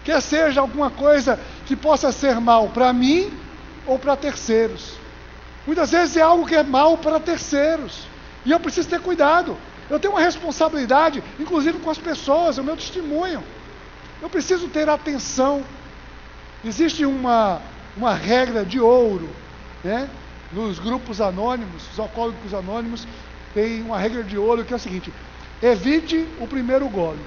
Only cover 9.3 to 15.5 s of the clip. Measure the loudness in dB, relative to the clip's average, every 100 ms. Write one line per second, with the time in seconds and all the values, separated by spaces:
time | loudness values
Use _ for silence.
9.3 | 4 2 -8 -12 -18 -4 -2 0 2 2
10.3 | 2 -6 0 0 0 4 4 4 0 -10
11.3 | -10 -2 0 0 -2 -4 -4 -4 -6 2
12.3 | 2 2 0 -4 -6 -8 -8 -4 -4 -2
13.3 | -6 -10 -16 -18 -20 -20 -20 -20 -14 -4
14.3 | -4 0 -2 0 0 0 0 -2 -6 -4
15.3 | 0 2